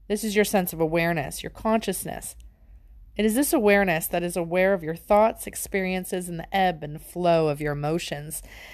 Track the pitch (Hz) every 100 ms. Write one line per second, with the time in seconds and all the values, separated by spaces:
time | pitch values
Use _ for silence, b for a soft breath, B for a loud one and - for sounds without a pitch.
0 | - 208 220 202 202 208 180 160 160 170
1 | 170 170 143 - - - 220 220 220 180
2 | - - - - - _ - - - -
3 | - - 214 220 285 311 208 202 196 160
4 | - 175 175 180 165 180 190 196 156 165
5 | - 208 220 - - - - 196 185 185
6 | 185 185 180 170 - 196 185 160 151 151
7 | - 175 175 165 156 143 147 143 147 165
8 | - 147 151 - - B B